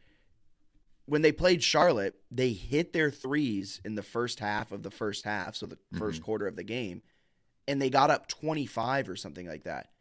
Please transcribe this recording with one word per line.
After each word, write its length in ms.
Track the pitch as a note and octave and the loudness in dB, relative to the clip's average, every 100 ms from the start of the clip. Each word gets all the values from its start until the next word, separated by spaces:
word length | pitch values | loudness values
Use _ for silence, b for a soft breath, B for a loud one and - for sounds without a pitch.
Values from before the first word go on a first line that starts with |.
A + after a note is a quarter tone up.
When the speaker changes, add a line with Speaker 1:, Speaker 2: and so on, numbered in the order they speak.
| _ _ _ _ _ _ _ _ _ _ - | _ _ _ _ _ _ _ _ _ _ -2
Speaker 1:
when 160 | D3+ | 4
they 100 | D#3 | 4
played 320 | D3+ F3+ F3 | 6 6 6
Charlotte, 580 | - D3+ F3 A#2+ G2 - - | 4 6 6 6 0 -4 -8
they 220 | B2 B2+ | 0 0
hit 400 | F#2+ - D3 F3 | 0 -2 0 0
their 180 | E3+ D3+ | 0 0
threes 680 | - C3 D3 C3+ G2+ G2+ - | 0 -2 0 0 -2 -6 -10
in 120 | G2+ G#2+ | -8 -8
the 80 | |
first 360 | - A#2 A#2+ - | -6 -4 -4 -4
half 320 | G#2 G#2 A#2+ | -4 -4 -4
of 120 | G2+ | -10
the 80 | G2+ | -10
first 340 | - G#2+ G2+ G#2 | -6 -6 -4 -6
half, 300 | G#2 F2+ - | -6 -6 -10
so 100 | F#2+ | -12
the 140 | - - | -14 -12
first 300 | F2 G#2+ D#2+ | -6 -6 -6
Speaker 2:
Mm-hmm. 20 | |
Speaker 1:
quarter 240 | F#2 G#2+ G2+ | -4 -4 -4
of 80 | F2 | -6
the 80 | |
game, 380 | G2 A#2+ G#2 F2 _ _ _ _ _ _ - | -6 -6 -6 -10 _ _ _ _ _ _ -4
and 140 | C#3 | 0
they 80 | C3+ | 2
got 220 | C3 D3+ | 4 6
up 160 | C#3+ - | 4 0
twenty-five 840 | - D3+ D#3 A#2 A#2 A#2+ C3+ A#2+ | -6 -4 -2 -4 -4 -2 -2 -2
or 60 | F2+ | -8
something 320 | F#2 D#2+ F2 | -12 -12 -12
like 160 | D#2 | -10
that. 280 | F2 C#2 - _ | -8 -10 -12 _